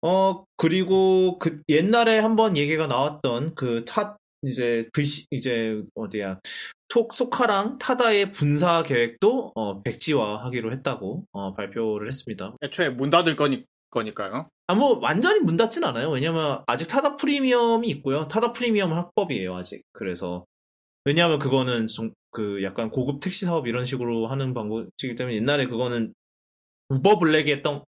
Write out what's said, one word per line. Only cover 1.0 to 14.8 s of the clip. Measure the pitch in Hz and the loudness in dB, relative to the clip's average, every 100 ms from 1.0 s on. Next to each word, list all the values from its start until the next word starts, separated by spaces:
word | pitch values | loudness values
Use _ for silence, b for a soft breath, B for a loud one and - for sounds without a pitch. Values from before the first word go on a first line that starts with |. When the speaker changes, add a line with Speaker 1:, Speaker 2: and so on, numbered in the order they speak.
| 190 185 185 180 | 6 6 4 2
Speaker 1:
그 | 165 151 - | -4 -4 2
옛날에 | 151 185 233 226 220 | 2 4 4 6 4
한번 | 220 220 220 170 | 4 4 4 4
얘기가 | 143 156 156 | 2 0 0
나왔던 | 123 143 147 135 120 151 - | 0 0 0 -2 -2 -4 -4
그 | 127 117 | -2 -2
타-, | 117 - 208 - _ _ | -2 -2 -2 -6 _ _
이제 | 139 120 120 117 113 | -8 -2 0 0 -2
브이씨, | - 147 147 - | -2 -2 -4 -6
이제 | 135 127 120 113 107 101 - | -6 -2 -2 -2 -4 -8 -10
어디야, | 107 107 98 95 B B B - _ | -8 -6 -6 -8 B B B -18 _
톡, | 240 226 | 0 0
소카랑 | - 247 - 240 202 208 277 | -2 -4 0 2 2 0 -6
타다의 | - 254 240 208 196 | -4 2 4 4 0
분사 | 202 147 147 175 170 | 0 0 2 2 2
계획도, | 160 127 117 117 202 262 - - | 2 0 0 2 2 2 -4 -4
어, | 107 98 | -4 -4
백지화하기로 | 101 113 - 147 107 107 123 123 113 | -6 -6 -2 0 0 -4 -6 -4 -4
했다고, | 127 127 123 95 135 - | -4 -4 -4 -6 -8 -10
어, | 101 98 | -8 -8
발표를 | 98 101 117 113 107 104 | -8 -8 -4 -2 -2 -6
했습니다. | 135 - 101 95 107 | -10 -10 -10 -10 -10
Speaker 2:
애초에 | 147 - 165 | -10 -2 -2
문 | 127 135 | 0 2
닫을 | 165 170 | 2 2
거니-, | 147 147 131 - _ _ | 2 0 0 -6 _ _
거니까요. | 123 107 - 98 113 165 _ - | -6 -6 -6 -8 -8 -12 _ 0
Speaker 1:
아, | |
뭐, | 185 | 2